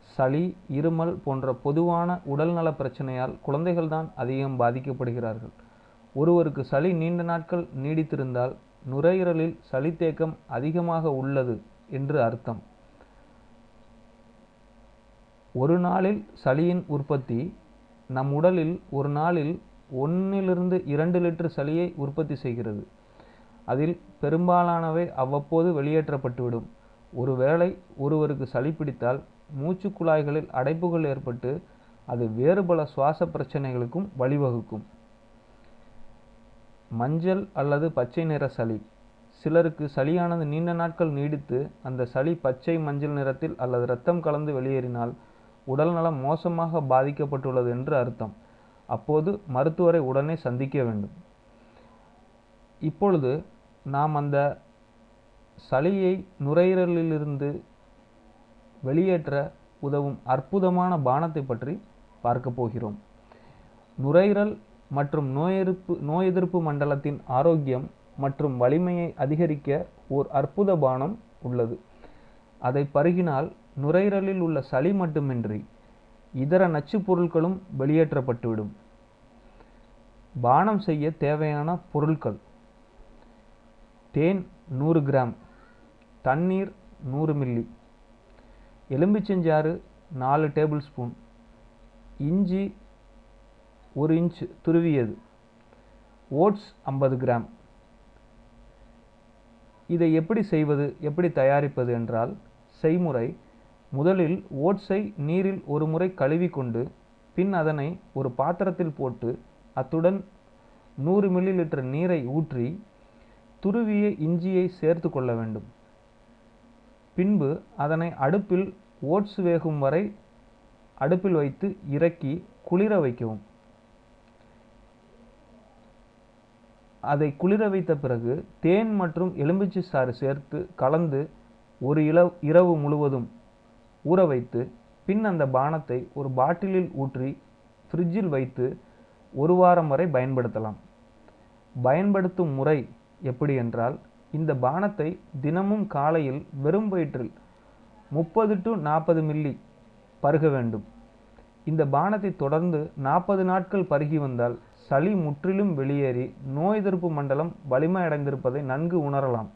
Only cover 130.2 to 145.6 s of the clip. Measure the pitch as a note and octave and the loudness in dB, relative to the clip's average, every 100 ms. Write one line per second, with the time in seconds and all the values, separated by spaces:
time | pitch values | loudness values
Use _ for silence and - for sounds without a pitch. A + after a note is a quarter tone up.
130.2 | C#3 C#3+ C#3+ D3+ - - C3 D#3 E3+ C3+ | -2 -4 -6 -8 -10 -2 0 2 0 -2
131.2 | D3+ - - - _ - B2 D3+ D3+ E3 | -4 -10 -20 -20 _ -8 0 2 6 6
132.2 | F3 E3+ D3 D#3+ F3+ E3 C#3+ D3 D3 C3+ | 6 4 4 6 6 4 2 0 0 -2
133.2 | A#2 - - _ _ - - _ - F3+ | -6 -12 -20 _ _ -20 -20 _ 0 4
134.2 | F3+ C3 B2 A#2 A#2+ - - - - G3+ | 4 2 -2 -4 -6 -10 -20 -16 -2 0
135.2 | A3 F3 C3+ B2+ C#3 D#3+ D3 B2 - - | 2 2 2 2 2 -2 -2 -6 -6 -8
136.2 | C#3 B2+ C3 F3 G3 F#3 F3+ - C3+ C3+ | -4 2 2 2 0 0 0 -2 -4 -4
137.2 | C3 - - - - _ - D#3+ F3 F3+ | -6 -6 -16 -20 -20 _ -8 -2 0 0
138.2 | G3 C#3 C3 B2+ B2+ - - - - - | 0 0 -2 -2 -4 -4 -16 -20 -20 -20
139.2 | - - D3+ F3+ F3+ F3 D#3+ C#3 F3+ C3 | -14 -2 2 6 8 6 4 2 2 2
140.2 | B2+ C3 A#2+ G#2+ A2 G2+ - - - - | 0 0 -2 -2 -6 -10 -16 -20 -20 -20
141.2 | - - - - _ - B2 D3 G3+ G3 | -20 -20 -20 -20 _ -2 2 4 4 2
142.2 | F#3 F3+ F3 C3+ C3+ D3+ A#2 - _ _ | 2 0 0 2 2 2 0 -12 _ _
143.2 | C#3+ B2+ D3 C3+ A#2 A2+ A#2 G#3+ - - | -6 0 2 2 0 0 -2 -2 -12 -20
144.2 | - D3+ D#3 C3+ B2 D#3 G3+ G#3 D3+ F3+ | -8 -4 0 2 2 2 -2 -2 -4 -4
145.2 | - C#3+ C#3+ E3 | -12 -6 -2 0